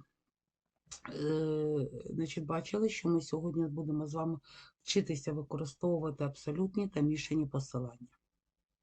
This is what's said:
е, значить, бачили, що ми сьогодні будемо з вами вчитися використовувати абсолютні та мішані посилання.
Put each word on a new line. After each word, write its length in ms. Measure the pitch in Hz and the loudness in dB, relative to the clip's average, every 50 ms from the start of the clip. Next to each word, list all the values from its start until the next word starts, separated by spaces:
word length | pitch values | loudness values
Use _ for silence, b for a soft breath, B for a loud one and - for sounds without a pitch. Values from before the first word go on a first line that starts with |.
| - _ _ _ _ _ _ _ _ _ _ _ _ _ _ _ _ _ - - - - - | -4 _ _ _ _ _ _ _ _ _ _ _ _ _ _ _ _ _ -16 -14 -12 -8 -4
е, 760 | 151 147 151 156 156 160 156 156 151 151 151 151 143 131 - - - - | -2 0 2 2 2 2 2 2 2 2 2 2 2 0 -2 -4 -8 -8
значить, 420 | - - 160 160 156 - - 147 | -6 -2 -2 -2 -2 -2 -2 -2
бачили, 420 | 143 160 165 - - - 208 220 214 | -2 -2 -2 -2 0 2 2 2 2
що 200 | 214 - - 170 | 2 2 2 4
ми 120 | 170 165 | 4 4
сьогодні 460 | 151 - - 156 165 175 151 165 165 | 2 0 -2 -2 0 0 0 2 2
будемо 400 | 151 147 165 156 151 151 151 156 | 2 0 -2 -2 0 0 0 0
з 80 | 147 151 | 0 -2
вами 240 | 165 160 165 160 143 B B B B B B B _ | 0 0 0 -2 -2 B B B B B B B _
вчитися 500 | _ - - 202 196 - 160 135 - 160 | _ 0 2 2 2 2 0 -2 -2 -2
використовувати 920 | 147 151 143 - 156 147 156 139 - - - 175 170 160 156 156 139 - 147 | -2 -2 -2 -4 -4 -4 -4 -4 -4 -2 0 2 2 2 2 -2 -2 -2 -2
абсолютні 640 | 139 139 - - 156 147 170 190 190 - 214 202 196 | -2 -4 -4 -4 -4 0 0 0 0 2 0 0 0
та 120 | - 151 | 2 2
мішані 460 | 147 151 151 147 - - 156 156 151 | 4 4 4 2 0 0 2 2 2
посилання. 640 | 139 - 139 135 - - 123 123 120 117 - 123 - _ _ _ _ _ _ _ _ _ _ _ _ _ _ | 2 0 -2 -2 -2 -2 -4 -4 -4 -6 -12 -18 -20 _ _ _ _ _ _ _ _ _ _ _ _ _ _